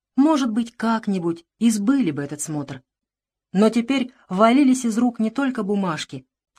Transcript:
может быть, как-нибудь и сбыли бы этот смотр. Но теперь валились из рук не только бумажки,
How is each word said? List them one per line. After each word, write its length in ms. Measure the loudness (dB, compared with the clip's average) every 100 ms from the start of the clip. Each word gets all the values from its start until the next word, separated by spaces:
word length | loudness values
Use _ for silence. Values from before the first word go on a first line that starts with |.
| _ 0
может 360 | 2 2 0
быть, 240 | -2 -6 -4
как-нибудь 680 | -2 -2 -2 -2 -2 -6 _ _
и 140 | 0
сбыли 400 | 2 2 2 0
бы 100 | -2
этот 200 | -6 -8
смотр. 420 | -6 -6 -6 -12 -16 _ _ _ _ _ _
Но 200 | 2 2
теперь 420 | 2 0 -2 -4 -8 _
валились 580 | 2 4 6 4 2 0
из 100 | 0
рук 180 | -2 0
не 120 | -4
только 320 | -2 -4 -4
бумажки, 640 | -4 -2 -2 -6 -8 -14 -16 _ _